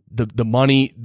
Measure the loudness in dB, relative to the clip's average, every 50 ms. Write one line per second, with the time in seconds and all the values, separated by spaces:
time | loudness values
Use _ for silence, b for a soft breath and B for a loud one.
0 | -12 _ -6 -6 -6 -4 -4 -4 -4 -2 0 2 2 4 4 2 2 0 -4 -12
1 | -20